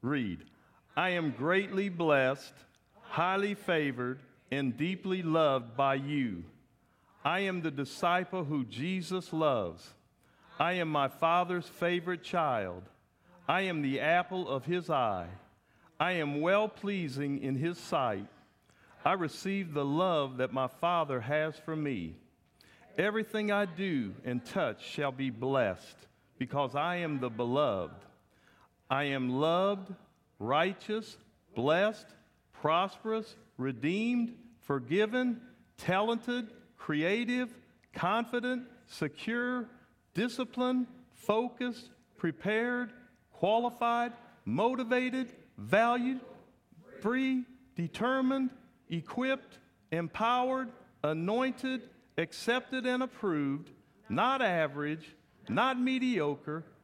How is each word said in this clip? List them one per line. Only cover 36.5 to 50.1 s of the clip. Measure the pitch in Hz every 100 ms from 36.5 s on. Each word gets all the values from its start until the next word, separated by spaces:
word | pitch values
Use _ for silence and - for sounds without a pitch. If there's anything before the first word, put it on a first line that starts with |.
| - - _
creative, | - 151 160 208 240 247 247 - - _ _
confident, | - 170 214 233 247 247 254 254 - -
secure, | - 151 - - 240 247 254 233 - - _ _
disciplined, | - 240 240 254 - 247 254 240 - -
focused, | - - 214 240 - 247 220 - - _ -
prepared, | 170 156 185 214 240 247 247 - - _ _
qualified, | - 180 220 240 233 233 233 240 233 - - -
motivated, | 120 226 254 240 247 254 254 247 - - -
valued, | 104 190 233 247 247 262 - - - _ _ - - -
free, | 208 254 262 262 247 - - -
determined, | 170 - 233 262 262 269 262 - - _ _
equipped, | 170 - - 254 269 - - _ _ _
empowered, | 160 165